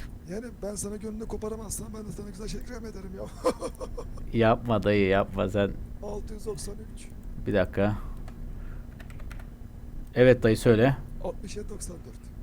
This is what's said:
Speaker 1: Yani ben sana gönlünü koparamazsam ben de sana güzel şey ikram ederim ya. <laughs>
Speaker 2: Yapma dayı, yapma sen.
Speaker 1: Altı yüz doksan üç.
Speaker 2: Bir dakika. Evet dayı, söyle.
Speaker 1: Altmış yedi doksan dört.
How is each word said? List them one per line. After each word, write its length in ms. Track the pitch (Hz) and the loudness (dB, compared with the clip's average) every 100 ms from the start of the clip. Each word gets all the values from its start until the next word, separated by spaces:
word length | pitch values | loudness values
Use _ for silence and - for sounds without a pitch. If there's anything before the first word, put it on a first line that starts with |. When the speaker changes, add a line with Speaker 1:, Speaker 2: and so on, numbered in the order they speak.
| - - 160 | -8 -10 -8
Speaker 1:
Yani 160 | 196 240 208 | -8 -8 -8
ben 120 | 196 208 | -6 -4
sana 200 | 208 208 | -6 -6
gönlünü 300 | 220 214 220 | -6 -8 -6
koparamazsam 600 | 208 214 220 208 - 214 214 | -4 -4 -6 -6 -8 -8 -8
ben 100 | 208 | -8
de 40 | |
sana 180 | - 202 | -8 -10
güzel 180 | 185 220 | -8 -6
şey 140 | 208 | -6
ikram 240 | 240 240 226 | -6 -8 -8
ederim 240 | 208 185 190 | -8 -10 -8
ya. 340 | 208 - - - - - - - - - - | -10 -2 0 0 -6 -8 -8 -8 -8 -8 -2
<laughs> 60 | 117 | 4
Speaker 2:
Yapma 440 | 110 120 120 107 | 6 4 4 2
dayı, 240 | 101 104 95 | 6 6 6
yapma 420 | 98 - 95 95 | 6 4 0 0
sen. 220 | 101 101 - - - | 2 2 0 -8 -8
Speaker 1:
Altı 300 | 208 208 - | -6 -6 -6
yüz 120 | 214 220 | -6 -6
doksan 300 | 202 202 202 - - | -6 -6 -8 -10 -12
üç. 120 | - - - - - | -12 -10 -8 -6 2
Speaker 2:
Bir 60 | |
dakika. 420 | 101 90 - 101 107 - - - - - - - - - - - - - - - - - - - - - 120 | 4 4 4 2 2 -4 -8 -8 -8 -8 -8 -8 -8 -10 -12 -12 -10 -8 -8 -10 -12 -14 -12 -10 -10 -4 8
Evet 280 | 127 123 | 10 10
dayı, 140 | 117 110 | 8 6
söyle. 400 | 127 107 131 135 - - | 8 8 8 6 -4 -6
Speaker 1:
Altmış 340 | 185 - 185 202 | -6 -6 -8 -8
yedi 120 | 214 | -6
doksan 260 | 190 - 170 | -6 -8 -8
dört. 260 | 123 - - - | -12 -14 -14 -12